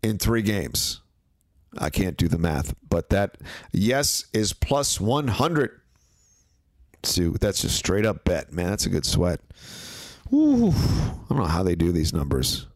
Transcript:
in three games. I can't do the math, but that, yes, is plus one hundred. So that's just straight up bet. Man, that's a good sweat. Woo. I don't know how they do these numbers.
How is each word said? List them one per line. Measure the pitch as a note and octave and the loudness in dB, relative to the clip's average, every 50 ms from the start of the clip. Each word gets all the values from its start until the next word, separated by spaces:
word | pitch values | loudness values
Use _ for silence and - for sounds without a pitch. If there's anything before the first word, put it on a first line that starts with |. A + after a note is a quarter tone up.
in | - A2 A2 F#2+ | -2 -2 -2 0
three | - A2 A#2 A#2 | 0 0 0 2
games. | G#2+ G2+ G#2+ G2 D2+ A#1+ - - - - - - _ _ _ _ _ _ _ _ _ _ _ _ _ _ - - | 2 0 0 -2 -4 -4 -4 -4 -4 -4 -6 -10 _ _ _ _ _ _ _ _ _ _ _ _ _ _ -10 -6
I | - D2+ | -6 -4
can't | - - G2 F#2 D2 | -2 0 -2 -2 0
do | - F2 E2+ | 0 0 0
the | - E2 | 2 2
math, | E2 E2+ D2+ C#2+ D2+ - - - - - | 0 0 0 0 -2 -4 -6 -10 -4 -2
but | - E2+ D#2+ _ | -2 -2 0 _
that, | - G2 G2+ G2 - - - - - - - - | 0 0 0 -2 -4 -14 -18 -18 -16 -18 -16 -6
yes, | - - G2 A2 B2 C#3 D3 - - - - - | -2 0 2 2 2 2 0 0 -2 -4 -6 -4
is | - A2 G#2+ G2+ | -2 -2 0 0
plus | - - - - C#3 C#3+ C#3 - - - | -2 -4 -2 0 2 0 0 0 -2 -2
one | F#2+ G#2+ B2+ D3 D3 C3 | 0 0 0 2 0 -2
hundred. | G2+ - C3 E3 F3 D3+ C3+ - - - _ _ _ _ _ _ _ _ _ _ _ _ _ _ _ _ _ _ _ _ - _ - _ - | 0 0 0 0 2 0 0 -2 -4 -14 _ _ _ _ _ _ _ _ _ _ _ _ _ _ _ _ _ _ _ _ -20 _ -20 _ -4
So | - - F2+ F2 E2+ | -2 0 2 2 0
that's | - - - G#2 F#2+ - | 0 0 0 0 0 -2
just | - - - | -2 -2 -2
straight | - - - F#2 G2+ G#2 | -2 0 0 2 2 2
up | A2 G2 - _ | 0 0 0 _
bet. | G#2 F2+ D#2 - - | 0 0 0 -2 -6
Man, | - E2+ F2 F2 | -4 -4 -2 -2
that's | G2+ G#2+ - | -2 -2 -2
a | F#2 | 0
good | F#2 D#2+ - | 0 0 -2
sweat. | - - E2 F2 F2+ E2+ - - _ - - - - - - - - - - - - - - _ - | 0 0 2 2 2 0 -2 -6 _ -20 -20 -20 -20 -18 -18 -18 -18 -18 -18 -18 -20 -20 -20 _ 0
Woo. | B3+ D4 D#4 D4+ C#4 A#3+ A#3 G3+ | 2 4 6 6 6 4 4 4
I | D3+ - - - - - - - - - - - | 4 4 2 2 2 2 0 -2 -4 -8 -6 -2
don't | - D2 | -2 0
know | G2 | 0
how | D#2 D#2+ E2+ | 2 0 2
they | F#2+ F#2 F2 | 2 2 2
do | E2 E2 E2+ | 4 2 2
these | F2 E2+ D2+ D#2 | 4 2 2 2
numbers. | - E2 C#2+ C#2+ C#2+ C2 C2 - - - - - - | 0 0 0 0 0 0 0 0 -2 -4 -8 -14 -20